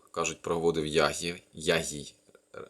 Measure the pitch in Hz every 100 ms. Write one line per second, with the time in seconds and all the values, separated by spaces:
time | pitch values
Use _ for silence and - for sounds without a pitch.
0 | _ - 80 80 - 85 82 82 76 78
1 | 73 71 85 87 - 82 78 175 - 73
2 | 71 - _ - _ -